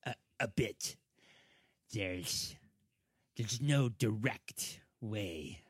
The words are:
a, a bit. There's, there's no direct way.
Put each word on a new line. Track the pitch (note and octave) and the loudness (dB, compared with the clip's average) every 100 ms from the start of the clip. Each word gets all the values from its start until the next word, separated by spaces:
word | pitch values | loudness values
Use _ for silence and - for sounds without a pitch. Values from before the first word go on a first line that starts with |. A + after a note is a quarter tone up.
a, | - A#2+ _ _ | -6 -8 _ _
a | A#2+ | -2
bit. | - A2+ - - - _ _ _ - _ _ _ _ _ | 0 0 0 -8 -8 _ _ _ -20 _ _ _ _ _
There's, | A2 F#2+ F2+ F2 - - - - _ _ _ _ _ _ - | -2 -2 -2 -4 -4 -4 -10 -20 _ _ _ _ _ _ -4
there's | A2+ A#2+ | -2 0
no | C#3+ C#3+ B2+ | 4 6 6
direct | A2 A#2 G#2+ B2 A2+ - - - - - _ | 4 2 4 0 -2 -10 -8 -8 -8 -18 _
way. | A2+ G#2+ G2 E2 D2 - | -4 -2 -2 -4 -8 -10